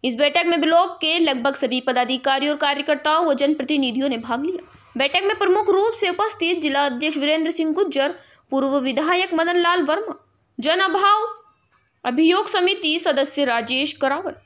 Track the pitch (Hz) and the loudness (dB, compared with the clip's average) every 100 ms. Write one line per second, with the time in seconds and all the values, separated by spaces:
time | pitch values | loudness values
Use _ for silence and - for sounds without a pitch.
0 | - 233 294 311 330 339 294 339 359 359 | -4 0 2 2 0 2 4 4 2 -2
1 | 311 339 320 262 254 277 254 254 254 247 | -2 0 2 2 -2 -2 -2 -2 -2 -2
2 | 247 262 269 269 285 294 294 285 294 285 | 0 -2 0 0 0 0 0 -2 -2 -2
3 | 302 311 339 277 277 302 262 302 262 233 | 0 2 2 2 2 0 0 0 0 0
4 | 277 233 233 247 302 359 - - _ 233 | -2 -4 -4 -4 -4 -6 -10 -20 _ -4
5 | 277 - 392 427 403 381 403 381 427 453 | 0 0 0 0 2 2 4 2 2 0
6 | 392 359 427 415 339 349 302 277 285 240 | -2 0 -2 0 -2 0 0 0 0 0
7 | 302 302 285 311 320 330 320 311 381 277 | -4 -2 0 0 0 -2 -2 0 0 0
8 | 277 349 - _ _ 269 269 277 262 254 | -2 -4 -16 _ _ -2 0 0 0 0
9 | 311 359 370 330 330 349 339 359 294 320 | 0 0 0 0 0 2 2 2 0 -2
10 | 440 - _ _ _ - 269 359 381 359 | -4 -12 _ _ _ -6 -2 0 2 2
11 | 403 415 453 - _ _ _ _ _ _ | 2 2 0 -8 _ _ _ _ _ _
12 | - 247 320 359 - 403 359 403 311 320 | -6 2 2 2 0 0 0 0 -2 -2
13 | 330 269 277 - 277 233 226 262 294 - | 0 0 -2 0 0 0 -2 -2 -2 -2
14 | 269 285 381 - | -2 -2 -6 -12